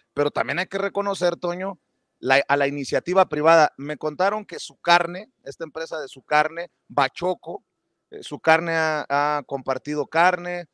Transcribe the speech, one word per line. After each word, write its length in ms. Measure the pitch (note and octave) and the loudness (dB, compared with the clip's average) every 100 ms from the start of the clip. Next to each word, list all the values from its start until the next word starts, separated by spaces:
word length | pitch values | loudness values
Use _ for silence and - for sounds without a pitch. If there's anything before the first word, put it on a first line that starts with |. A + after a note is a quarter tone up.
| _ | _
pero 180 | - D3 | -2 -2
también 280 | C#3+ A#2+ D3+ | -2 -4 -4
hay 80 | F#3 | -6
que 100 | G3 | -6
reconocer, 600 | G3 G3 G3+ F#3+ F3 E3+ | -6 -4 -4 -2 -2 -2
Toño, 420 | F3 F3 F#3+ F#3+ _ _ _ _ | -6 -6 -8 -12 _ _ _ _
la, 240 | B2+ C3+ C3+ | 2 2 4
a 80 | C#3+ | 2
la 120 | C#3+ | 0
iniciativa 600 | C#3+ C#3 C3+ D3 F#3 F#3 | -2 -4 -4 0 2 2
privada. 460 | D3+ D3+ E3 D3+ - | 2 4 6 4 0
Me 200 | C#3+ D3+ | -10 -6
contaron 480 | D#3 D3 F#3 G#3+ G3+ | -6 -2 -2 -2 -8
que 140 | D#3+ | -14
su 180 | - D3 | -14 -6
carne, 520 | - F3 E3+ F3+ A#3 _ | 2 2 2 -8 -14 _
esta 220 | C3 - E3 | -16 -12 -12
empresa 340 | D#3+ E3 D#3+ | -10 -8 -8
de 80 | C#3 | -10
su 140 | C#3 | -12
carne, 480 | - D3+ D#3 E3 F3 _ - | 0 2 2 -2 -14 _ -6
Bachoco, 760 | B2 C3 - F3 F3+ - F3 _ _ _ _ _ | 0 0 0 -4 -4 -8 -14 _ _ _ _ _
eh, 80 | - | -18
su 180 | - D3+ | -12 -2
carne 340 | - D#3+ E3+ | 4 4 4
ha, 320 | E3 D#3+ D3+ - | 0 0 -2 -2
ha 340 | C#3+ D3 D3 | 0 0 -2
compartido 640 | C3+ C#3 C3 B2+ - D3+ C3+ | -4 -8 -4 -6 -4 -4 -2
carne, 600 | D#3+ F3 F3+ F3 F3 F3 | 2 2 2 -4 -10 -12